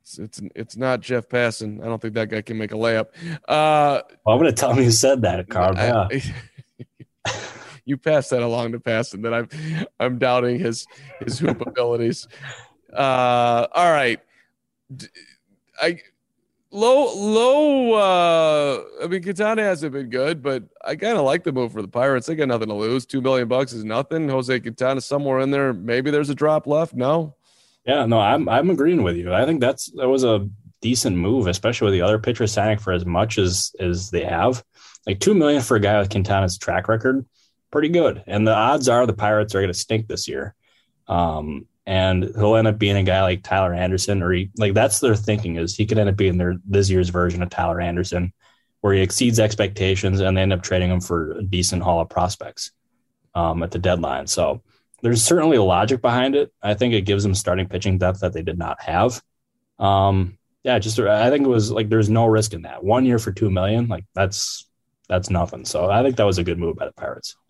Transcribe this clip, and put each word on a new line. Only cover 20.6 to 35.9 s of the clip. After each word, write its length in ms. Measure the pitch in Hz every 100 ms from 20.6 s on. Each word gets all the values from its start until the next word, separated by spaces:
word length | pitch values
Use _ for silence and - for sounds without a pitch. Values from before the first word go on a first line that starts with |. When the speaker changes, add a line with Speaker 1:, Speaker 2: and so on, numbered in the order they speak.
| 101 _
Speaker 1:
I 100 | -
kinda 260 | 160 208 220
like 220 | 135 170
the 80 | 170
move 200 | 131 120
for 80 | 107
the 60 | 98
Pirates. 400 | 120 135 131 120
They 80 |
got 120 | 156 139
nothing 220 | 117 110
to 40 |
lose. 320 | 104 110 131
Two 160 | 123 135
million 260 | 131 131 117
bucks 240 | 127 135
is 100 | 117
nothing. 460 | 107 113 139 160 151
Jose 300 | 131 123 127
Quintana 420 | 127 117 127 135
somewhere 380 | - 143 139 131
in 120 | 135
there. 220 | 139 139
Maybe 380 | 104 113 120 135
there's 180 | 147 147
a 60 |
drop 320 | 131 151 156 139
left. 260 | 147 165
No? 420 | 123 127 165 156 - _ _ _ _
Speaker 2:
Yeah, 200 | - 143
no, 140 | 113 113
I'm, 300 | 104 147 165
I'm 200 | 117 175
agreeing 320 | 160 151 175
with 140 | 92
you. 180 | 85 87
I 120 | 92
think 160 | 135 160
that's, 260 | 123 135 -
that 180 | - 127
was 160 | 135
a 240 | 127 107 101 - - _
decent 340 | 113 123 117
move, 320 | 87 92 127 92
especially 380 | 90 110 117
with 80 | 107
the 80 | 95
other 180 | 92 107
pitchers 320 | 117 117 107
signing 280 | 107 104 104
for 120 | 98
as 140 | 90
much 320 | 87 87 110 110
as, 360 | 92 90 - -
as 300 | 90 87 95
they 140 | 85
have. 360 | - 170 220 247 _ _ - -
Like, 160 | - 95
two 120 | 190
million 280 | 208 147 147
for 160 | 120 117
a 20 |
guy 180 | 101